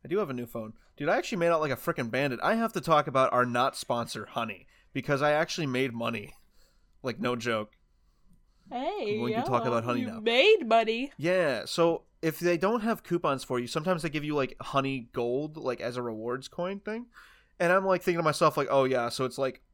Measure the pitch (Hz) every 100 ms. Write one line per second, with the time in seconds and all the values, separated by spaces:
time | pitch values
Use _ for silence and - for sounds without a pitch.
0 | 135 165 175 123 120 117 110 - _ _
1 | 147 226 - 196 170 165 156 123 - 160
2 | 120 127 143 120 156 226 226 196 156 151
3 | 147 131 131 123 123 120 135 - - 120
4 | 117 - 104 - 110 92 - _ _ 135
5 | 127 139 147 151 165 - 147 127 135 117
6 | 117 113 101 - _ _ _ _ _ _
7 | 131 120 127 123 120 113 107 _ _ _
8 | _ _ _ - _ _ - 254 285 415
9 | 220 214 240 220 269 120 226 120 117 120
10 | - - 220 240 381 440 240 226 220 226
11 | 277 - 151 185 160 113 - - 170 165
12 | _ _ 165 151 175 175 190 233 220 220
13 | - 170 160 135 - 123 120 160 160 175
14 | 160 151 151 147 131 - - 139 135 135
15 | 117 - 120 127 156 156 127 120 120 123
16 | 120 110 113 131 135 - 175 202 - 226
17 | 247 - - _ _ _ 175 190 190 180
18 | - 170 160 143 160 151 143 139 131 127
19 | 117 - 131 131 135 127 _